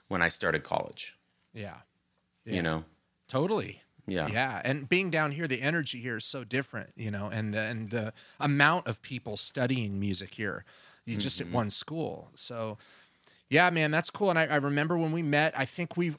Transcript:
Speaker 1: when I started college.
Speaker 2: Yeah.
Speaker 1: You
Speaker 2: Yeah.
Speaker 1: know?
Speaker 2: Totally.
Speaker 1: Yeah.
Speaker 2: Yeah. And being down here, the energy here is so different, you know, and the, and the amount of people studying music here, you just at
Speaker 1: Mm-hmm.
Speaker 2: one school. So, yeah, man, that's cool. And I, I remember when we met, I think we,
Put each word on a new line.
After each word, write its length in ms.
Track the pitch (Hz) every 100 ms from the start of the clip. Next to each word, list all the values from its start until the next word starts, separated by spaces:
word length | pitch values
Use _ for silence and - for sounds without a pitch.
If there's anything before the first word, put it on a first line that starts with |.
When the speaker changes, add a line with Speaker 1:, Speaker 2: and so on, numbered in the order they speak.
| _
Speaker 1:
when 140 | 92
I 60 | 85
started 360 | - 90 78
college. 520 | - 50 - - - - _ _ _
Speaker 2:
Yeah. 240 | 113 101 - - _ _ _ _ _ 113
Speaker 1:
You 100 | 95
Speaker 2:
Yeah. 60 |
Speaker 1:
know? 240 | 82 80 80 _ _ _ _
Speaker 2:
Totally. 540 | 131 175 214 101 98 _ _ -
Speaker 1:
Yeah. 220 | 92 76
Speaker 2:
Yeah. 340 | 110 131 107 123
And 240 | 143 139
being 200 | 180 190
down 220 | 160 151
here, 160 | 139 160
the 140 | 127
energy 380 | 135 170 143 123
here 180 | 123 110
is 80 | -
so 180 | 139
different, 480 | 113 127 135 117 - -
you 120 | 110
know, 160 | 101 107
and 260 | 113 110
the, 80 | 107
and 280 | 107 117 110
the 240 | 117 110 - - -
amount 480 | 143 143 147 175 117
of 140 | 110
people 360 | - 127 120 104
studying 600 | - - 123 131 107 98
music 340 | 101 92 95
here, 320 | - 104 - - - - - -
you 100 | 107
just 220 | 180 -
at 80 | 87
Speaker 1:
Mm-hmm. 80 | 123
Speaker 2:
one 140 | 107
school. 600 | - - 160 120 78 - -
So, 420 | - 117 110 107 - - - _ - - _
yeah, 200 | 139 180
man, 220 | 165 156
that's 180 | 156 -
cool. 200 | - 202
And 100 | 165
I, 60 | 160
I 80 | 147
remember 420 | 139 143 156 170
when 140 | 165
we 80 | 165
met, 360 | 156 147 156 -
I 60 | 131
think 300 | - 170 -
we, 200 | 175